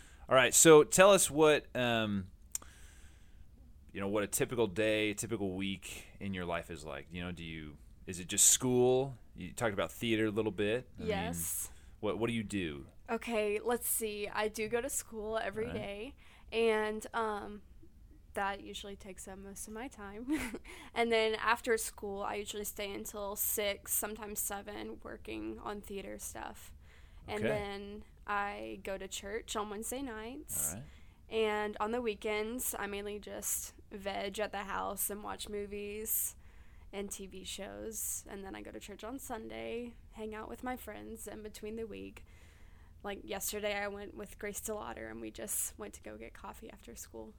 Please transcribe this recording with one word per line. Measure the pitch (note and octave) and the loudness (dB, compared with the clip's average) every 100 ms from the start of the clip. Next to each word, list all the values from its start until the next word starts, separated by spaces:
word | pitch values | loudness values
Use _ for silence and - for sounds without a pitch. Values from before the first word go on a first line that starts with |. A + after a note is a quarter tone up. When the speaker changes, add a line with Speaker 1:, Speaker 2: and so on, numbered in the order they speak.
| - - - | -18 -12 6
Speaker 1:
All | |
right, | C3 B2 | 8 10
so | - E3 D#3 | 10 12 12
tell | D3 - F#3+ | 12 10 12
us | F#3+ - | 10 8
what, | C#3 D#3 C#3+ - B2 | 8 8 8 4 0
um, | B2 A#2 G#2+ G2+ F2+ - - - - - - - - - - - - - - - - | 2 4 4 2 -2 -8 -10 -10 -10 -18 -18 -18 -18 -18 -20 -18 -18 -18 -20 -20 -14
you | F#2+ | -6
know, | G2 | 0
what | G#2+ | 2
a | G2+ | 2
typical | - B2 - A2+ | 2 2 4 2
day, | F2 A2 G#2+ G#2+ | 4 4 4 2
typical | G2+ G#2+ A2 G2 | 0 -2 -2 -2
week | F#2 G2 F#2+ - - - - | 0 -2 -4 -8 -12 -14 -8
in | G2+ | -6
your | F#2+ | -4
life | F2 E2+ E2 | -2 -2 -4
is | E2 | -8
like. | D#2 C#2 D#2 | -8 -10 -8
You | F2 | -6
know, | F2 | -6
do | E2+ | -6
you, | E2+ D#2+ D2+ C#2+ - - - | -8 -8 -10 -12 -16 -14 -8
is | F2 | -8
it | F2+ | -2
just | G3+ - | 6 8
school? | - C3 B2 B2+ B2+ C#3 B2+ - - | 8 6 8 8 8 4 -4 -14 -12
You | F2+ | -10
talked | - A#2+ | -2 0
about | G2 E2+ | 2 0
theater | - A#2+ G#2+ A2 | 0 2 4 4
a | |
little | G#2 G#2+ | 4 2
bit. | F#2 G#2 A#2 C3 - | 2 2 2 -2 -6
I | |
mean, | A3 | -2
Speaker 2:
Yes. | G3 F3+ E3+ E3+ - - - - - | 0 -2 -2 -2 -4 -6 -10 -18 -4
Speaker 1:
what, | G#2+ F#2 | -2 2
what | A#2 | 2
do | |
you | A#2 | 0
do? | G#2 G2+ E2+ C#2+ C#2 - - | 0 0 0 -2 -10 -12 -6
Speaker 2:
Okay, | A3+ - A#3 G#3+ G#3 | -4 -2 0 2 0
let's | A3 A#3+ - | 0 0 0
see. | - A3 G#3 G#3 | 0 0 -2 -4
I | - G#3+ | -2 -2
do | G#3 G#3+ | 0 0
go | A#3 | 0
to | C4 | 0
school | - - A3+ G#3+ A3 | -4 -6 -6 -2 -2
every | G#3 G3+ A#3 | -2 -2 -4
Speaker 1:
All | |
right. | A#3+ | -4
Speaker 2:
day, | G3+ G3+ A#3+ - - - - | -6 -8 -10 -14 -20 -20 -4
and, | A3+ A3+ G#3+ G#3+ G#3+ - | 4 6 6 4 -2 -4
um, | A#3 A3 G#3 G#3 G#3 - - - - - - - | -2 0 -2 -6 -10 -14 -20 -20 -20 -20 -20 -10
that | - G3 G3 | -4 -2 -2
usually | G3+ G3+ G#3 G3+ | -8 -10 -10 -12
takes | G#3 F#3 - | -12 -12 -12
up | F#3+ | -12
most | G3 G3 - | -12 -10 -10
of | |
my | G#3+ C4 | -8 -10
time. | - G3+ G#3 B3 | -10 -12 -8 -2
<laughs> | D4+ B3+ G#3+ - - - | 0 -2 -8 -12 -16 -4
And | - A#3 | 2 4
then | A3+ A3 G#3+ | 6 6 4
after | - A#3 - A3+ | 2 2 4 0
school, | - - G3+ G3 | 0 -6 -8 -4
I | G3+ | -4
usually | G#3 G#3 G#3+ | -4 -6 -6
stay | G#3 - G3+ | -6 -4 -6
until | G3+ G#3+ G#3+ G3+ | -6 -8 -6 -6
six, | G#3 - - G3+ G3 - | -2 -2 0 0 -2 -2
sometimes | - G#3 G#3+ G#3+ G#3 | -2 -2 -6 -8 -6
seven, | - G3+ G3+ G#3 A3 A3 | -4 -6 -8 -8 -8 -10
working | - G#3 - G#3+ D3+ A3 | -10 -12 -8 -6 -6 -6
on | A3+ G#3 | -6 -8
theater | G3+ G3+ G3 G#3 | -8 -10 -8 -10
stuff. | - A3+ A3+ - - - - - - - - | -10 -8 -10 -10 -14 -16 -18 -20 -20 -16 -8
And | G#3 | -2
Speaker 1:
Okay. | G#3 | 0
Speaker 2:
then | G#3 G3+ G3+ G3+ G#3 G#3 - - | 0 -2 -6 -8 -12 -14 -12 -4
I | G3+ G3+ G#3 A3 G#3 | -2 -2 -6 -8 -8
go | F#3+ F#3+ | -6 -6
to | F#3+ | -6
church | - G3+ G#3+ - A3+ | -8 -6 -6 -4 -4
on | G#3 | -4
Wednesday | G#3 A3+ B3 | -4 -6 -4
nights. | C#4 A3 A3 C#4 D#4+ - - | -6 -6 -8 -10 -6 -2 -2
Speaker 1:
All | F#2+ | -4
right. | D3 - - - - | -10 -16 -18 -20 -4
Speaker 2:
And | A3 G#3+ G#3 G#3 G#3 | 2 4 2 0 0
on | G#3+ | 0
the | A#3 | 2
weekends, | A#3+ G3+ A3 G#3 G#3+ B3 - - | 0 0 0 0 0 -2 -2 -2
I | G3+ | -2
mainly | G3+ G#3 G#3 | -4 -4 -6
just | G3+ G3+ G3+ - - - - | -8 -6 -2 -2 -4 -12 -14
veg | G#3 G3 G3 G3 G3+ | -8 -4 -2 -2 -2
at | G3+ | -2
the | G3+ | -2
house | G3 F#3+ F#3+ G3 - | -4 -2 -2 0 -2
and | G#3 | -2
watch | G3+ G3 - | -6 -8 -6
movies | G#3 G3+ G3+ G#3 G#3 A3 - - - - - - - - | -6 -4 -6 -6 -6 -2 0 -2 -4 -16 -18 -18 -18 -12
and | G3 G3+ | -8 -6
T | - G3 | -8 -10
V | F#3 | -12
shows. | F3+ - G3 G3+ G#3+ A3 - - - | -10 -8 -8 -8 -8 -6 -4 -6 -6
And | G3+ | -10
then | G3 | -8
I | G#3 | -10
go | G#3 | -10
to | G#3+ | -12
church | - G3 | -12 -12
on | G#3+ C4+ | -10 -10
Sunday, | - A3+ A3 A3 A3+ A3+ A#3+ A#3 - | -8 -8 -8 -8 -6 -6 -8 -12 -16
hang | - A3 | -10 -8
out | G#3+ - | -8 -10
with | A#3 | -8
my | B3+ B3+ | -6 -8
friends | - G#3 G#3+ A3 A3 | -8 -12 -12 -12 -12
in | G#3+ | -10
between | G#3+ G3+ G#3+ A3+ | -12 -10 -8 -8
the | A3+ | -8
week. | G3 G3 G3 - - - - - - - - | -8 -10 -12 -18 -20 -20 -20 -20 -20 -20 -12
Like | G3+ G3+ | -8 -8
yesterday, | - G3 - G#3 G#3 G3+ | -6 -4 -4 -2 -2 0
I | G3+ | -2
went | G3+ G3+ - | -4 -8 -10
with | G#3 - | -12 -8
Grace | G#3 G3+ | -8 -6
DeLauder, | - G#3+ A3+ A3+ A3+ | -4 -4 -4 -6 -8
and | A3+ | -8
we | A3+ | -8
just | A3 G#3+ - - - | -8 -4 -2 -2 -4
went | G#3 | -12
to | - | -12
go | - G#3+ | -12 -12
get | A3+ | -12
coffee | - G3 G#3+ A3+ | -14 -14 -14 -14
after | G#3 - A3 | -16 -16 -14
school. | - A#3 A3 | -12 -12 -12